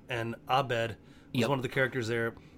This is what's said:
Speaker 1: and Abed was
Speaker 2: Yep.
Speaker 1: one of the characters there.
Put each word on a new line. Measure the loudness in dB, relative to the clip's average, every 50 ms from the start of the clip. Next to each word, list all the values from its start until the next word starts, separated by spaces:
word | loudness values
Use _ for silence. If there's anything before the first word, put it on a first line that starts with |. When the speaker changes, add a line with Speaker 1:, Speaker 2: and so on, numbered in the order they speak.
| -8 -6
Speaker 1:
and | -4 -4 -4 -4 -6 -6 -2 2
Abed | 2 2 2 2 0 0 0 -2
was | -4 -8 -14 -20 -20 -20 -12 -4 0
Speaker 2:
Yep. | 0 2 2
Speaker 1:
one | 2 0
of | 0
the | 0
characters | 0 2 0 2 0 -2 -2 0
there. | 0 0 0 -2 -4 -8 -14 -20 -20